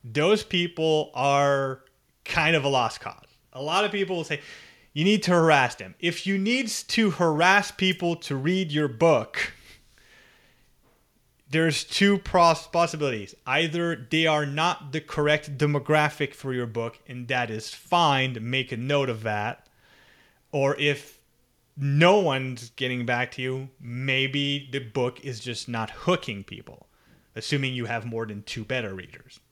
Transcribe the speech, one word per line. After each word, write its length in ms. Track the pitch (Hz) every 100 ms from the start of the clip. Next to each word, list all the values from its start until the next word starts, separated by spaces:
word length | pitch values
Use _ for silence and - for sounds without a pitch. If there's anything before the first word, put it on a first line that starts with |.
Those 400 | 120 113 160 214
people 680 | - 180 175 170 160 156 -
are 680 | 120 139 139 143 139 135 131 _ _ _ _
kind 320 | - - 156 160
of 80 |
a 60 | 139
lost 320 | 135 113 -
cause. 260 | - - _ _ _
A 80 | 131
lot 220 | 147 175
of 80 | 208
people 240 | 202 185 180
will 80 |
say, 160 | 156 143 - - - _ _
"You 100 | 147
need 180 | 175 214
to 80 | -
harass 440 | 175 165 147 123 -
them." 200 | 95 -
If 260 | 170 170 190
you 120 | 196
need 320 | 196 254 233
to 420 | - - - 220
harass 600 | 160 170 151 175 202 196
people 440 | - 185 180 175 165
to 200 | - 139
read 360 | 143 185 180
your 160 | 147 147
book, 680 | 117 165 135 110 - - - - - _ _ _ _ _ _ _ _ _ _ _ _ _ _ _ _ _
there's 340 | 151 160 143
two 340 | - - 202 202
pros-, 480 | - 185 170 160 -
possibilities. 680 | 170 165 156 143 113 98 - -
Either 500 | 135 165 165 170 165 120
they 160 | 156 160
are 200 | 151 143
not 480 | 143 170 - 147
the 80 | 151
correct 560 | 151 - 147 151 151 135
demographic 760 | 147 147 139 151 151 - 143
for 200 | - 139
your 120 | 127 120
book, 340 | 113 117 - -
and 200 | 123 123
that 240 | 131 120
is 180 | 110 -
fine. 640 | - - 175 160 135 131 120
Make 320 | 113 131 131
a 60 | 120
note 320 | 127 143 131
of 140 | 113
that. 440 | 110 107 107 127 _ _ _ _ _ _ _ _ _
Or 220 | 147 139 143
if 420 | 147 143 - - _ _ _ _ _ -
no 440 | 139 143 170 208
one's 500 | 175 131 131 120 117
getting 340 | - 127 123 120
back 260 | 120 123
to 100 | -
you, 280 | 127 131 131 _
maybe 880 | 123 120 135 131 135 135 143 139 135
the 80 | 131
book 400 | 120 135 123 - 139
is 140 | 113
just 260 | 123 117 -
not 220 | 117 110
hooking 520 | - - 180 - 101
people, 440 | 98 104 - - _ _ _ _ _ -
assuming 380 | - 143 135
you 120 | 127 117
have 200 | 117 113
more 200 | 113 113
than 180 | 101
two 200 | - -
beta 300 | 107 131 110
readers. 460 | 95 87 - - - _